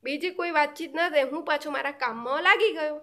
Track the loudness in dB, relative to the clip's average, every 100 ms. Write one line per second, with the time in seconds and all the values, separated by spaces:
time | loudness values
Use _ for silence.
0 | -4 -4 -4 -4 0 2 2 0 -8 -2
1 | 2 2 2 -2 -2 -2 0 -4 -4 -4
2 | -4 -4 -4 0 4 4 4 2 -4 -6